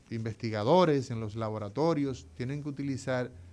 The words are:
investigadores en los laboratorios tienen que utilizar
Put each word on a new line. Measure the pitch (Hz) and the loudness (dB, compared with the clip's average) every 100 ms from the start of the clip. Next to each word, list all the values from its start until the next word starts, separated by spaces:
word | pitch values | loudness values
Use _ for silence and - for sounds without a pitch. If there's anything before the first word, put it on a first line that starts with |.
| - | -10
investigadores | 117 113 107 113 107 107 180 170 143 120 | -6 -4 -4 -2 0 6 6 6 4 0
en | 113 | -4
los | 110 110 | -4 -4
laboratorios | 110 110 104 104 160 151 139 127 - | -4 -4 -4 0 2 2 0 -4 -10
tienen | - 123 147 | -8 -6 -4
que | 143 | -6
utilizar | 139 139 131 - 127 123 - - | -4 -4 -4 0 0 0 -6 -18